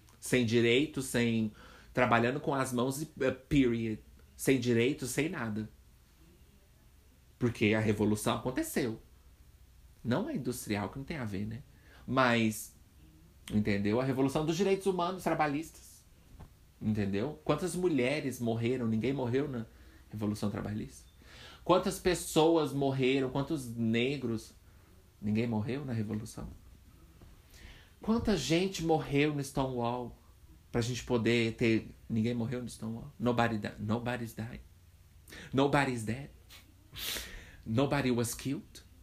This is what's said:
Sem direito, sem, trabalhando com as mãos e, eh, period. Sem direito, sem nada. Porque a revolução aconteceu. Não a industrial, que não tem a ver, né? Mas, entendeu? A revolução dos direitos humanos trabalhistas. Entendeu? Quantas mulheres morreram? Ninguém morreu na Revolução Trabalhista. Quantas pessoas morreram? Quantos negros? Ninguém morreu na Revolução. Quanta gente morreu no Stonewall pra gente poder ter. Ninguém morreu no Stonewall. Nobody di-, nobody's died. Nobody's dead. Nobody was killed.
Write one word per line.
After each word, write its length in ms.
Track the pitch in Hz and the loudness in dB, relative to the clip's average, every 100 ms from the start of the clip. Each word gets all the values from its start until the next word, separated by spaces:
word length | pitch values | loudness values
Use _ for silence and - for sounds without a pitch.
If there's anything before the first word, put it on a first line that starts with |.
| - - | -20 -16
Sem 260 | - 127 117 | 0 2 4
direito, 560 | 117 117 123 151 - | 4 6 4 2 -2
sem, 500 | 131 120 117 113 110 - - - - | -2 0 2 2 -2 -4 -20 -20 -8
trabalhando 460 | - 120 117 117 143 | 0 4 4 2 0
com 140 | 156 | -2
as 200 | 139 127 | -2 0
mãos 280 | 123 127 135 | 0 0 -2
e, 100 | 156 - | -6 -2
eh, 100 | 131 | -2
period. 680 | - - 147 123 117 113 110 - - - - | -2 0 4 4 4 -2 -6 -10 -20 -20 -6
Sem 240 | - 135 | 2 2
direito, 460 | 117 117 120 151 123 | 4 4 4 0 -4
sem 240 | - 156 | -2 -2
nada. 400 | 180 117 107 107 - - - _ _ - - - - - - - - - - - - | -2 -4 -4 -6 -10 -20 -20 _ _ -20 -20 -20 -20 -20 -20 -20 -20 -20 -20 -20 -2
Porque 360 | 120 113 107 | -2 2 2
a 60 | 110 | 2
revolução 580 | 110 104 104 107 - 117 | 2 2 2 2 0 -2
aconteceu. 640 | 127 185 320 - 131 113 - - - - - - - - - - | -2 -4 -4 -2 -2 -4 -14 -20 -20 -20 -20 -20 -20 -20 -20 -12
Não 240 | - 131 277 | -2 -2 -2
a 60 | |
industrial, 560 | 262 123 123 - 104 101 | -4 -4 -6 -4 -4 -4
que 80 | 135 | -6
não 80 | 139 | -10
tem 120 | 165 | -8
a 80 | 113 | -6
ver, 200 | 95 104 | -6 -6
né? 180 | 113 - - - - - | -8 -14 -20 -20 -18 -4
Mas, 680 | 127 127 117 110 107 - - - - - - - - - | 2 4 4 2 0 -10 -18 -20 -20 -20 -20 -20 -20 -4
entendeu? 480 | 104 107 101 101 113 | -2 0 0 2 2
A 40 | |
revolução 420 | 135 127 135 156 151 | 0 0 0 0 0
dos 100 | 165 | 0
direitos 300 | 196 190 196 | 2 2 0
humanos 380 | 180 175 185 | 0 0 -2
trabalhistas. 720 | 175 160 151 143 165 - - - - - - - - - - - | -2 0 0 0 -6 -14 -20 -20 -20 -20 -20 -20 -20 -20 -20 -6
Entendeu? 580 | 107 107 101 98 127 151 | -2 0 0 0 -2 -6
Quantas 320 | - 151 185 170 | -2 0 0 0
mulheres 640 | 180 147 123 151 139 120 | 0 2 2 0 -4 -4
morreram? 480 | 117 113 117 131 117 | -2 0 0 0 0
Ninguém 260 | 110 113 | 0 0
morreu 340 | 139 120 131 143 | -2 0 0 -2
na 180 | 123 113 - - - - | -4 -10 -14 -20 -20 -14
Revolução 420 | 107 104 107 107 | -4 -2 0 -2
Trabalhista. 580 | 101 101 107 139 - - - - - - - | -2 -4 -6 -8 -14 -20 -20 -20 -20 -20 -8
Quantas 340 | - 180 196 - | 4 4 4 0
pessoas 760 | 185 170 - 160 156 165 147 | 0 0 2 4 6 6 2
morreram? 560 | 135 139 135 131 135 131 | 0 0 2 4 4 2
Quantos 440 | 139 139 160 123 117 | -2 -2 -4 -4 -2
negros? 800 | 113 113 123 143 123 113 - - - - - - - - | 2 2 2 0 -2 -4 -6 -20 -20 -20 -20 -20 -20 -8
Ninguém 260 | 104 107 120 | -2 0 0
morreu 360 | 110 107 131 | 0 -2 -4
na 100 | 139 | -4
Revolução. 540 | 113 104 107 110 - 110 - - - - - - - - - - - - - - - | -4 -4 -4 -8 -12 -12 -14 -20 -20 -20 -20 -20 -20 -20 -20 -20 -20 -20 -20 -20 -10
Quanta 360 | - 226 240 190 | -2 0 2 0
gente 460 | 127 165 190 190 | 2 2 2 -2
morreu 500 | 165 160 131 139 151 | 2 2 2 2 2
no 100 | 143 | 0
Stonewall 720 | 139 - 131 123 117 123 120 - - - - - - | -4 -4 -2 -2 -2 -2 -6 -12 -20 -20 -20 -20 -6
pra 100 | 120 | -2
gente 220 | 117 123 | -2 -2
poder 520 | - 123 110 120 113 110 | 0 2 4 2 2 2
ter. 340 | 117 113 - - - | 2 2 0 -16 -4
Ninguém 280 | 113 110 120 | 0 0 0
morreu 260 | 113 123 | -4 -6
no 80 | 120 | -8
Stonewall. 420 | - 110 113 113 - | -10 -10 -10 -12 -4
Nobody 380 | 123 117 117 110 | -2 2 2 0
di-, 160 | 104 - | -6 -6
nobody's 560 | 104 113 120 120 113 - | -2 -2 -2 -6 -6 -8
died. 260 | 110 131 - - - - - - - - - | -10 -10 -18 -20 -20 -20 -20 -20 -20 -18 -4
Nobody's 520 | 127 139 143 135 120 | 2 4 4 2 -2
dead. 260 | 107 120 143 - - - - - - - - - - - - - - | -4 -6 -8 -18 -20 -20 -20 -20 -20 -12 -8 -8 -8 -14 -18 -16 -4
Nobody 460 | 113 139 143 131 | 0 2 2 2
was 240 | 120 117 - | 0 0 -4
killed. 480 | 131 151 - - - - | -6 -6 -8 -20 -20 -20